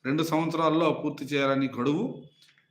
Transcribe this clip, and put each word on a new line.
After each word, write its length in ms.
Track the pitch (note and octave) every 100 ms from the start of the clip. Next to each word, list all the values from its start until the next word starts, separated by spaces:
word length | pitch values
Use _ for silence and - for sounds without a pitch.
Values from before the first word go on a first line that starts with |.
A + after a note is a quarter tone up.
| B2+
రెండు 160 | D#3
సంవత్సరాల్లో 800 | D3+ D#3 D#3+ E3 D#3+ D#3 D#3+ C3
పూర్తి 200 | D3 C#3+
చేయాలని 440 | C3 C#3 C3+ C3+ C3+ A2+
గడువు, 420 | B2+ D#3 B3+ - - _ - _ _